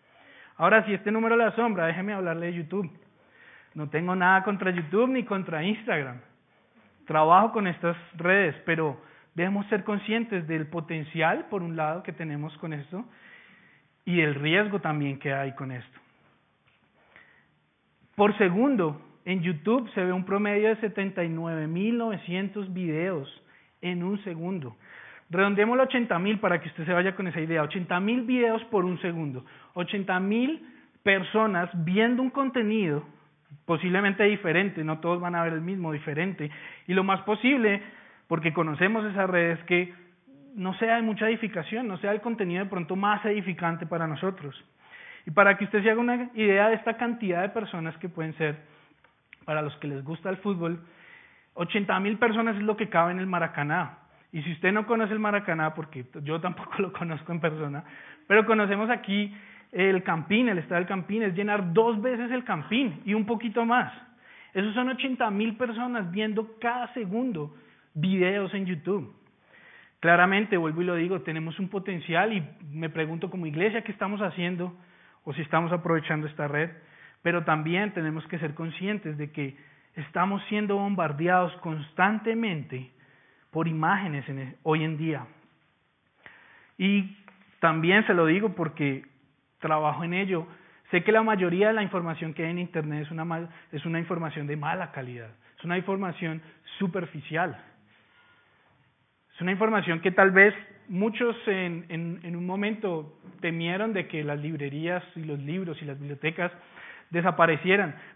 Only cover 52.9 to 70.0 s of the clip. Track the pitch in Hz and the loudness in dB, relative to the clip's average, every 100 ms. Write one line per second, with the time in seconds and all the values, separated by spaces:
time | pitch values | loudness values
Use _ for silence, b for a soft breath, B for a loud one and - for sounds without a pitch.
52.9 | 170 170 185 190 175 160 - 147 170 165 | 2 2 0 -2 -2 -2 -2 0 0 -2
53.9 | - _ b b 160 147 160 185 208 214 | -8 _ b b -8 -6 0 2 2 2
54.9 | 226 208 214 214 202 202 160 156 156 156 | 0 0 0 0 0 0 0 0 -2 -8
55.9 | 131 123 160 147 165 180 170 - - 185 | -12 -12 -10 -6 -4 -4 -6 -6 -4 -4
56.9 | - 175 151 160 170 165 156 147 143 B | -4 -6 -6 -6 -2 -2 -2 -4 -6 B
57.9 | B B B - 208 220 220 202 202 220 | B B B 4 4 6 4 2 0 0
58.9 | 233 190 202 202 B B B B - 190 | -2 0 -2 -2 B B B B 0 2
59.9 | 185 180 165 147 214 247 180 151 175 180 | 2 0 -2 2 4 4 0 0 -2 0
60.9 | 196 160 214 208 175 208 208 180 165 226 | -4 -4 -2 0 0 0 0 2 4 4
61.9 | 214 247 240 240 254 247 170 143 233 254 | 2 -2 -2 -2 -4 -4 -6 -2 0 0
62.9 | 151 - 214 208 226 233 233 233 240 135 | -2 -2 0 0 -2 -2 0 2 2 0
63.9 | - - _ B B B 190 214 214 254 | -6 -20 _ B B B -4 -2 0 -2
64.9 | 240 277 247 233 196 226 220 247 226 247 | -2 -4 -2 0 0 -2 -2 -4 -4 -4
65.9 | 240 175 190 220 208 220 - 240 247 233 | -4 -4 -2 -2 -2 -4 -4 -4 -4 -6
66.9 | 254 196 220 262 170 147 B B B B | -6 -4 -2 -2 -4 -8 B B B B
67.9 | 156 180 190 180 202 190 202 185 170 170 | -2 2 4 2 2 -2 -4 -4 -4 -2
68.9 | 196 120 - _ _ B B B B B | -4 -4 -14 _ _ B B B B B
69.9 | _ | _